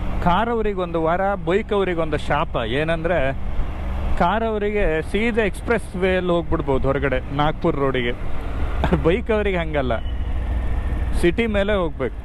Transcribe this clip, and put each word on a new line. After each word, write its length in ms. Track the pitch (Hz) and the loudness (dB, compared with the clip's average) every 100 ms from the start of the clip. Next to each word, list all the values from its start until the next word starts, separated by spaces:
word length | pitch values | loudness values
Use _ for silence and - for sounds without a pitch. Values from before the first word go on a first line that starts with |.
| - - | -2 0
ಕಾರ್ 240 | 175 180 233 | 2 4 2
ಅವ್ರಿಗೆ 320 | 226 208 185 | 0 0 -2
ಒಂದು 220 | 175 165 | -2 0
ವಾರ, 320 | 160 180 196 | 2 2 0
ಬೈಕ್ 380 | 180 160 196 - | -2 0 0 0
ಅವ್ರಿಗೆ 280 | 104 180 165 | 0 0 0
ಒಂದು 160 | 156 147 | 0 -2
ಶಾಪ. 400 | - 147 165 143 | 0 0 0 -2
ಏನಂದ್ರೆ 640 | 110 131 160 165 170 170 135 131 - - - - - - - - | -2 0 0 0 0 0 0 0 -2 0 -2 -2 -4 -2 0 2
ಕಾರ್ 260 | 175 214 | 2 2
ಅವರಿಗೆ 400 | 226 214 208 208 180 160 | 0 0 0 2 2 0
ಸೀದಾ 400 | 151 202 233 226 | 0 0 2 2
ಎಕ್ಸ್‌ಪ್ರೆಸ್ 540 | 202 - - 226 - - | 0 0 -2 -2 -2 -2
ವೇಯಲ್ಲಿ 340 | 185 185 180 | 0 2 2
ಹೋಗ್ಬಿಡ್ಬೋದು 580 | 170 160 165 139 131 135 | 0 2 0 2 2 2
ಹೊರಗಡೆ, 480 | 139 135 127 - 143 | 2 0 0 -2 0
ನಾಗ್ಪುರ್ 400 | 147 - 170 143 | 0 2 0 2
ರೋಡಿಗೆ. 360 | 139 131 120 120 - - - - - - - 165 | 0 0 0 -2 0 0 0 -2 -2 0 0 2
ಬೈಕ್ 260 | 156 214 214 | 2 2 0
ಅವರಿಗೆ 280 | 214 202 180 | 0 0 0
ಹಂಗಲ್ಲ, 360 | 160 151 127 113 - - - - - - - - - - - - | -2 0 0 -2 -2 -4 -2 -2 -2 -2 -2 -2 -2 -2 0 2
ಸಿಟಿ 260 | 170 170 233 | 2 2 0
ಮೇಲೆ 280 | 202 196 | 0 2
ಹೋಗ್ಬೇಕು 440 | 202 165 135 120 - | 0 0 -2 -4 -4